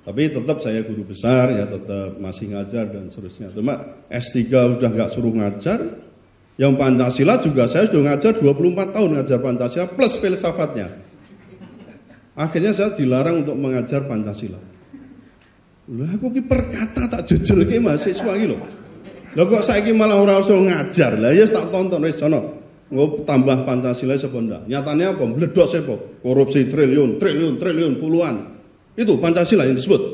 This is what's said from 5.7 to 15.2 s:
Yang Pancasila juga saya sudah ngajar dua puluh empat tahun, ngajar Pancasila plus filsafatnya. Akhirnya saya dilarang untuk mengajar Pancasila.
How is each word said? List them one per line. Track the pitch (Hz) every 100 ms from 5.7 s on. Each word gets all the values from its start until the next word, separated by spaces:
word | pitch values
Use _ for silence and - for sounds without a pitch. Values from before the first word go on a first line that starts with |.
| 226 330 - - _ _ _ _ -
Yang | 135 135
Pancasila | 135 127 123 123 139 247
juga | 160 131 117
saya | 160 214
sudah | 156 143
ngajar | 143 220 220
dua | 139 139
puluh | 175
empat | 180 190 208
tahun, | 196 151
ngajar | 131 127
Pancasila | 131 120 123 170 180
plus | - 254 -
filsafatnya. | 196 185 175 165 151 120 92 - - - - - - - - - - - - - _ -
Akhirnya | 156 170 190
saya | 190 208 208
dilarang | 135 127 139 170
untuk | 147 131
mengajar | 139 131 117 139 135
Pancasila. | 113 104 101 107 92 - - - - - -